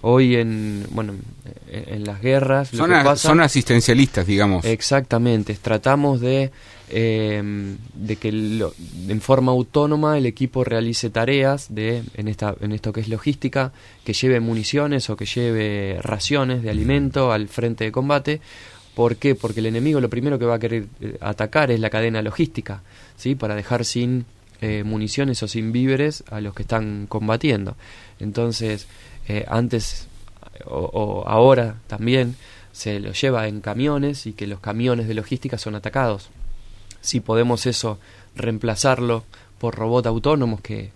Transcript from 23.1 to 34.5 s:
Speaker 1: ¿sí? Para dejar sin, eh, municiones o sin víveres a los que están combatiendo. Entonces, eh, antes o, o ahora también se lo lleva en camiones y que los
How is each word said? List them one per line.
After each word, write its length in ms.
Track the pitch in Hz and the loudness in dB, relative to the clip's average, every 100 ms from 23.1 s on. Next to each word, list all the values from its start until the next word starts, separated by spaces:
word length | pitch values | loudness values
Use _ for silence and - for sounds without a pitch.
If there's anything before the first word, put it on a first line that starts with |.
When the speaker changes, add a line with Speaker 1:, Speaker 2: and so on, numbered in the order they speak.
| - | -6
Speaker 1:
¿sí? 180 | 127 135 | -4 -2
Para 180 | 107 | -2
dejar 300 | 104 98 120 | -4 -2 -2
sin, 400 | 117 123 120 127 120 - - - | 0 -2 0 -2 -4 -16 -20 -8
eh, 220 | 110 107 104 | -4 -2 -2
municiones 580 | 107 107 - 139 120 | -4 -2 -2 0 -2
o 60 | 107 | -4
sin 240 | 113 110 | -4 -2
víveres 500 | 120 131 135 147 151 - | 2 2 2 0 -2 -10
a 80 | 107 | -8
los 140 | 104 | -8
que 80 | 98 | -8
están 440 | 107 113 107 104 101 | -2 -2 -2 -6 -6
combatiendo. 680 | 110 107 117 156 110 98 - - - - - | -4 0 2 2 0 -2 -10 -18 -20 -20 -10
Entonces, 680 | 104 104 117 113 110 107 - - - - - | -6 -2 -2 -2 -4 -6 -10 -20 -20 -14 -6
eh, 140 | 104 - | -6 -2
antes 600 | 113 120 113 - - - - - - - - - | -2 0 -2 -2 -6 -10 -18 -20 -20 -20 -18 -8
o, 140 | 67 | -6
o 480 | 85 101 104 95 87 | -4 -2 -2 -4 0
ahora 480 | 110 127 127 113 110 - | 6 8 8 4 -4 -10
también 500 | 107 113 131 120 127 - - - | -4 0 2 0 -4 -16 -20 -20
se 280 | - 107 104 | -10 -6 -6
lo 140 | 101 | -6
lleva 340 | 98 135 120 110 | -2 0 0 -2
en 140 | 104 | -6
camiones 640 | 104 107 143 143 143 139 110 | -6 -2 0 0 -2 -4 -10
y 80 | |
que 140 | 107 | -10
los 120 | 101 | -10